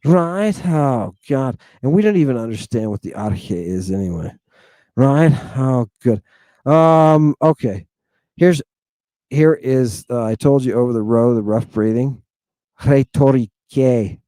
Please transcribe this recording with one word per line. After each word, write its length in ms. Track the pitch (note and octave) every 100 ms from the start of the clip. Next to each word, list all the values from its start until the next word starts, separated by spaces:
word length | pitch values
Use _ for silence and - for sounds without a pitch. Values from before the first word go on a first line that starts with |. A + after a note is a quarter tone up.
Right? 600 | D3 F3+ E3+ F#3 G#3+ G3+
Oh, 500 | F3+ D#3 C#3+ B2 G2 - _
God. 280 | C#3 C3 A#2 _ _
And 120 | B2+
we 80 | E3+
don't 160 | G#3+ G3+
even 200 | D3 B2
understand 520 | A2+ G#2+ - A#2 A2
what 120 | G#2
the 100 | F2
arche 400 | - G#2+ F#2 -
is 380 | F2+ E2+ F#2 F#2
anyway. 440 | F#2+ F#2+ E2+ D#2+ - _ _ _ _ _
Right? 360 | - C3+ C#3 D#3+ C3+ -
Oh, 320 | - C3 B2+ A#2 _
good. 200 | B2 G#2+ - _ _ _
Um, 680 | - D#3 D#3+ D#3+ D#3 D#3 D3+ C#3+
okay. 440 | D#3 D#3+ B2 F#2+ - _ _ _ _
Here's, 260 | - F3 E3 - _ _ _ _ _ _
here 240 | C#3 D#3
is, 520 | D#3 B2+ C3 B2 G2 -
uh, 140 | A#2+
I 120 | A2+
told 300 | A2 C#3+ C#3
you 80 | B2+
over 200 | A2+ B2
the 80 | A#2
row, 320 | G#2+ A#2 A#2
the 80 | A#2
rough 280 | G#2 A2 -
breathing. 520 | - A2 A2+ C3 B2+ _ _ _ _ _ _
Rhetorique. 1400 | - C#3 C3+ - C#3 C3+ A2+ _ _ - C3 B2 G2+ -